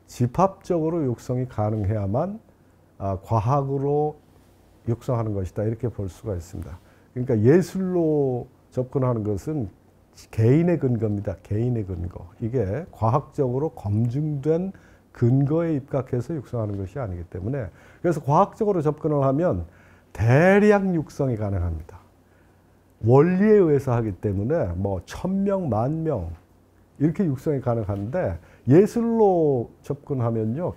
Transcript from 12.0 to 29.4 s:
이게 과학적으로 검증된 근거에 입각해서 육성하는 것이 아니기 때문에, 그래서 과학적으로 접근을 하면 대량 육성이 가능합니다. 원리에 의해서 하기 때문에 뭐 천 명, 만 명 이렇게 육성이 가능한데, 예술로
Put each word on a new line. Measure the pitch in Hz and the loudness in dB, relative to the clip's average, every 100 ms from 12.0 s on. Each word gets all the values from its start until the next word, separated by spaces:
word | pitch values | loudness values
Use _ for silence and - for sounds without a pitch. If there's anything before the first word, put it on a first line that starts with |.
| 87 - 87 - | -8 -10 -18 -10
이게 | 113 127 92 117 185 | -4 -2 -2 -4 -8
과학적으로 | - 110 139 - - 131 123 156 | -4 0 0 -2 -4 -2 -2 -4
검증된 | - 104 107 120 131 156 143 143 165 190 - - - _ | -6 -4 0 0 -2 -4 -2 0 0 -2 -10 -20 -20 _
근거에 | - 117 135 139 160 170 147 | 0 2 4 2 0 0 -2
입각해서 | 131 139 123 123 123 | -4 -6 -4 -6 -4
육성하는 | 160 - 120 107 101 | -8 -6 -6 -4 -6
것이 | 95 143 | -8 -8
아니기 | 110 87 85 | -8 -8 -10
때문에, | 90 95 139 98 - - - | -8 -6 -6 -8 -14 -20 -6
그래서 | 175 151 | -2 -2
과학적으로 | 139 156 202 - 208 185 | 0 2 2 0 -2 0
접근을 | 151 151 156 147 | 0 -2 -2 0
하면 | 135 139 175 95 82 - - - _ | 0 2 0 -2 -6 -14 -20 -20 _
대량 | - 113 135 180 202 208 202 190 170 | -2 4 6 6 6 6 4 2 -2
육성이 | - - 139 107 | -4 -4 -2 -2
가능합니다. | 104 98 87 80 - - _ _ _ _ _ _ _ _ _ - 110 | -2 -2 -2 -4 -10 -20 _ _ _ _ _ _ _ _ _ -4 4
원리에 | 135 170 185 214 | 6 6 4 6
의해서 | 208 165 143 131 | 6 6 4 2
하기 | 117 110 | 0 -2
때문에 | 92 107 98 113 165 104 87 | -2 -2 -2 -2 -2 -2 -2
뭐 | 101 95 - | -4 -4 -8
천 | - 180 196 196 | -8 -4 -2 0
명, | 190 165 | -2 0
만 | 107 127 160 | 0 0 -2
명 | 160 120 85 82 _ _ _ _ _ - | -2 -4 -6 -12 _ _ _ _ _ -2
이렇게 | 151 156 | -2 0
육성이 | 180 127 160 139 | -2 -2 -2 -2
가능한데, | 123 117 101 101 101 180 131 82 - - - | -2 -2 -2 -4 -4 -4 -4 -6 -12 -6 4
예술로 | 156 208 233 233 226 202 175 | 6 6 2 0 4 4 4